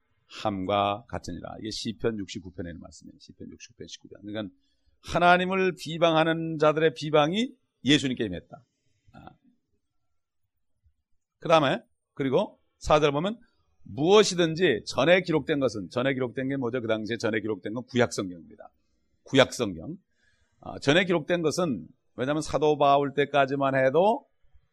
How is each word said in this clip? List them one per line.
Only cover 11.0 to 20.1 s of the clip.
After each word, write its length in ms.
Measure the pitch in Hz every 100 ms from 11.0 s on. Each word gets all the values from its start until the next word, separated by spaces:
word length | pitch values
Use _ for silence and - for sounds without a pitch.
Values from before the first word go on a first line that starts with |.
| _ _ _ _
그 80 | 160
다음에 340 | 160 139 208 - _ _
그리고 460 | - 135 151 214 - _ _
사 220 | - 151
절 120 | 147
보면 280 | 143 185 233 _ _ _ _
무엇이든지 1000 | - 104 160 208 208 175 165 160 180 - -
전에 360 | - 151 185
기록된 380 | 175 156 131 143
것은, 300 | 127 107 85
전에 240 | - 135
기록된 360 | 127 127 110 131
게 80 | 139
뭐죠? 220 | 120 127
그 60 | 110
당시에 300 | 110 107 117
전에 220 | 113 110
기록된 340 | 107 95 107
건 100 | 120 117
구약 280 | 120 117
성경입니다. 560 | - 95 87 78 - - _ _ _ _ _
구약 300 | - 135 123
성경. 440 | - 107 80 92 185 _